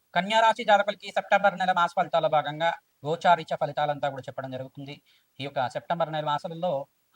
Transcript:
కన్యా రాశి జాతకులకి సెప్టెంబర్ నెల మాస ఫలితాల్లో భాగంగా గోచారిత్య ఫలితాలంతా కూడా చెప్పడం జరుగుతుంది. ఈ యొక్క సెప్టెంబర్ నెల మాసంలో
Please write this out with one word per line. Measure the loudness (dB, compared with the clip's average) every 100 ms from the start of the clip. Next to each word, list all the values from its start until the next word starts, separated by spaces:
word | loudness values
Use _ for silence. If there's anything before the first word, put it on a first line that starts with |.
| _
కన్యా | -2 0 4
రాశి | 4 2
జాతకులకి | 4 4 4 -4 -4
సెప్టెంబర్ | -4 2 4 4 2
నెల | 0
మాస | 2 2
ఫలితాల్లో | 0 0 0 2
భాగంగా | 0 0 -2 -2 -2 _ _
గోచారిత్య | -6 -2 4 4 2 -4
ఫలితాలంతా | -4 -2 -2 -2 -4
కూడా | -6
చెప్పడం | -12 -12 -10
జరుగుతుంది. | -10 -12 -14 -16 -16 _ _ _ _
ఈ |
యొక్క | -8 -4 -4
సెప్టెంబర్ | -4 -6 -2 -2
నెల | -2
మాసంలో | -2 -4 -6 -8 -4 -4 -8 _ _